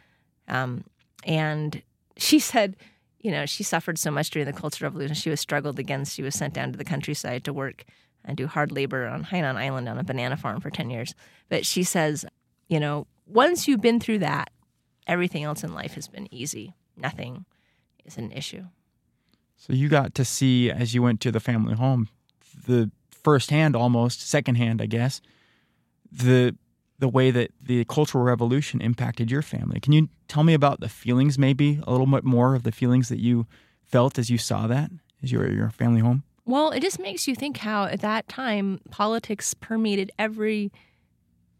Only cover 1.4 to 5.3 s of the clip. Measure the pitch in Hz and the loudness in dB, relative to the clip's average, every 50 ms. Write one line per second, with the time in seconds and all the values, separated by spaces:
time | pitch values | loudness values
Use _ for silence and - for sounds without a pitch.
1.4 | 156 151 151 151 151 151 - - - _ _ _ _ _ _ - - - 302 311 | 0 -2 -2 -4 -4 -6 -6 -8 -12 _ _ _ _ _ _ -6 2 4 4 4
2.4 | - - - 240 202 196 190 - - - _ _ _ _ _ _ - 214 151 147 | 4 2 0 0 0 0 -2 -8 -20 -20 _ _ _ _ _ _ -6 -4 -4 -2
3.4 | 143 143 - - 202 - 175 165 - 180 160 - - 160 147 143 156 - - 156 | -4 -6 -6 -6 -4 -4 -4 -2 -2 -4 -4 -4 -4 -2 -2 -2 -2 -2 -4 -4
4.4 | 143 139 143 - - 151 - - 165 143 190 147 139 143 151 147 - 160 | -4 -4 -6 -8 -8 -8 -6 -6 -6 -8 -6 -6 -6 -6 -6 -4 -4 -4